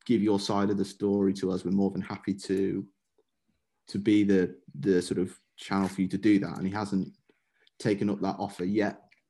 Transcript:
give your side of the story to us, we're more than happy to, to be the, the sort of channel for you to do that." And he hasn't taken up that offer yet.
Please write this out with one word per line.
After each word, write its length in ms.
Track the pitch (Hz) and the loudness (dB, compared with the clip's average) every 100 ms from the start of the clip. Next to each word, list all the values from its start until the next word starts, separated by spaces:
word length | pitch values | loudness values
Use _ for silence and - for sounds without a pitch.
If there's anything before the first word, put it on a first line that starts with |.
| - | 0
give 180 | 117 | 2
your 160 | 104 98 | 2 0
side 300 | 101 101 98 | 0 0 0
of 80 | 98 | 0
the 80 | 98 | -4
story 480 | - 104 101 98 95 | -2 0 2 2 0
to 160 | 92 | -2
us, 120 | 92 | -2
we're 80 | 90 | 0
more 200 | 98 98 | 0 2
than 100 | 95 | 0
happy 320 | 95 101 - | -6 -6 -6
to, 520 | 98 - 95 98 98 - _ _ _ _ _ _ _ _ _ - | -6 -2 0 0 -2 -8 _ _ _ _ _ _ _ _ _ -10
to 100 | 101 | -2
be 240 | 104 104 | 4 4
the, 320 | 101 98 90 - - - | 6 4 2 -2 -16 -4
the 220 | 98 90 | 2 2
sort 180 | 87 98 | 2 -2
of 180 | 92 - _ - | -4 -6 _ -18
channel 320 | - 98 95 | -4 -2 -2
for 120 | - | -2
you 60 | 92 | -2
to 100 | 98 | 0
do 220 | 107 101 | 4 4
that." 180 | 87 - | 2 -4
And 80 | 92 | -4
he 80 | |
hasn't 360 | 104 104 98 87 - _ _ _ _ _ - | -4 -2 -2 -4 -10 _ _ _ _ _ -6
taken 320 | - 101 104 | -2 -2 -2
up 120 | 101 | -2
that 160 | 95 92 | -4 -4
offer 240 | 98 - | -6 -6
yet. 380 | 90 107 101 - _ _ _ | -2 0 0 -4 _ _ _